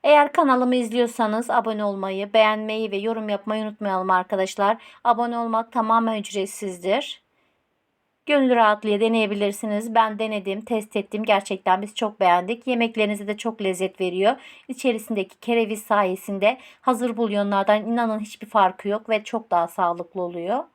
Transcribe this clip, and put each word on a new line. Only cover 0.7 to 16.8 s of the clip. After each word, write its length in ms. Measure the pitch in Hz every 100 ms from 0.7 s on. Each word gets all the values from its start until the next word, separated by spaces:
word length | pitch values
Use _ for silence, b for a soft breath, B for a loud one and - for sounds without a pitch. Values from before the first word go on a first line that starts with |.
| 254
izliyorsanız 720 | 233 233 233 233 220 214 233
abone 340 | - 220 214
olmayı, 480 | 208 196 190 190 202
beğenmeyi 580 | 220 214 214 214 220 220
ve 60 | 196
yorum 320 | 214 226 214
yapmayı 360 | 202 208 214
unutmayalım 460 | 214 214 208 190 190
arkadaşlar. 640 | 185 185 190 190 - 202 226 B B
Abone 340 | 240 226 240 233
olmak 340 | 233 226 233
tamamen 480 | 247 220 226 226 220
ücretsizdir. 1000 | 208 208 196 - 202 180 180 226 - - _ _ _ _ _ _ _ _ _ _ -
Gönül 300 | 294 262 240
rahatlığıyla 440 | 214 208 214 208
deneyebilirsiniz. 920 | 226 226 214 202 202 202 220 208 226
Ben 240 | 226 220 214
denedim, 420 | 220 208 190 196
test 360 | 226 226 208 208
ettim. 280 | 202 208
Gerçekten 580 | 220 202 202 190 190 185
biz 120 | 208
çok 260 | - 214 208
beğendik. 460 | 185 175 180 233 254
Yemeklerinize 600 | 240 226 220 208 208 208
de 100 | 208
çok 260 | 233 220
lezzet 380 | 196 180 190 -
veriyor. 360 | 185 180 196 269 B B B
İçerisindeki 720 | 254 262 220 220 214 190 _
kereviz 420 | - 233 220 214
sayesinde 760 | - 208 190 185 - 196 202 254 B B